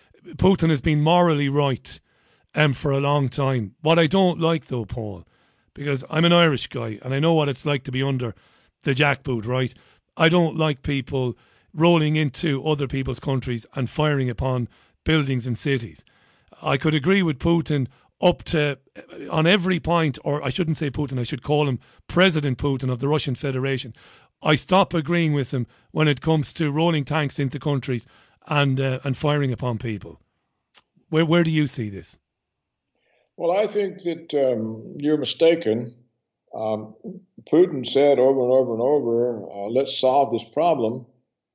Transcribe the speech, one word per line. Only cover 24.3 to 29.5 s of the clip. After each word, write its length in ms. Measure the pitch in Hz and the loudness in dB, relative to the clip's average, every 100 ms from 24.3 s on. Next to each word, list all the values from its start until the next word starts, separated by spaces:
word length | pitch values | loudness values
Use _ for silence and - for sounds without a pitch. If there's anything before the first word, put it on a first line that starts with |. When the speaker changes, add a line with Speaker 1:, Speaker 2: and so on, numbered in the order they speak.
| _ | _
Speaker 1:
I 140 | - 147 | 0 0
stop 380 | - 185 190 | 4 2 2
agreeing 400 | 170 143 175 165 | 0 -2 0 2
with 200 | 147 127 | 0 -2
him 140 | 135 117 _ _ | -4 -6 _ _
when 160 | - 156 | 0 2
it 140 | 135 | 2
comes 320 | - 160 139 | 0 0 0
to 180 | - 156 | -4 -2
rolling 320 | 143 170 160 | 0 0 0
tanks 360 | 135 151 143 - | -2 -2 -2 -2
into 200 | 139 135 | -4 -4
countries 480 | 151 143 123 123 - _ _ _ - | -2 -2 -2 -6 -6 _ _ _ -4
and, 320 | 147 139 131 | 0 2 0
uh, 200 | 135 131 | -2 -2
and 140 | 143 131 | -4 -2
firing 340 | 151 147 139 | 0 0 -2